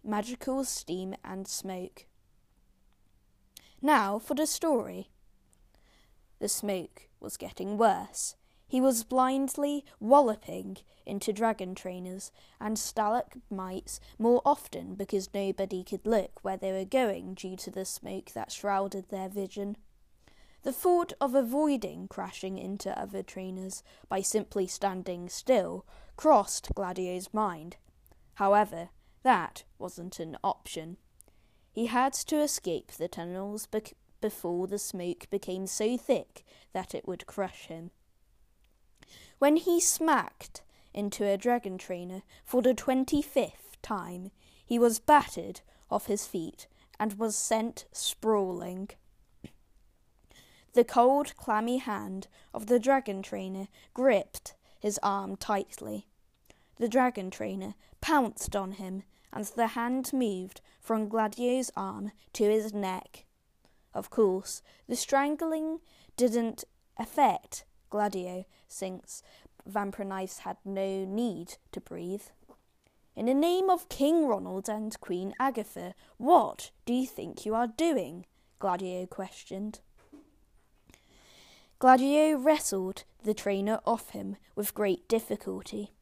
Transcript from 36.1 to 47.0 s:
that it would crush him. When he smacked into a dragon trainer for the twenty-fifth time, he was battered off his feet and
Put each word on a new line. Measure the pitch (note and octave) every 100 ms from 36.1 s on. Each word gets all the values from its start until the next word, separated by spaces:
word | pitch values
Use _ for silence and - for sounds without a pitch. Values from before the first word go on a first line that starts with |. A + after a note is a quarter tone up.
| A3 - - _ - _
that | F#3+ F#3
it | - -
would | F3+ -
crush | - F#3 - -
him. | E3 E3+ _ _ _ _ _ _ _ _ _ _ _ - - - _
When | C#4 D#4
he | F#4 F4
smacked | E4 - D#4+ C4+ - _ - - - _ -
into | G3+ G#3 - G3+
a | G3
dragon | A#3+ A#3+ G#3+ F#3
trainer | - F3+ F3+ F#3 - -
for | - B3
the | B3
twenty-fifth | A#3+ - C4 C4 D4 D4 C#4 F3+ - - -
time, | - G3+ E3+ F3+ F#3+ _ - _
he | _ A#3+
was | A#3+ A3
battered | - D4 - - G3+ F#3 _ _ _
off | F3 -
his | G#3
feet | - F#3 D#3+ - - _ _
and | -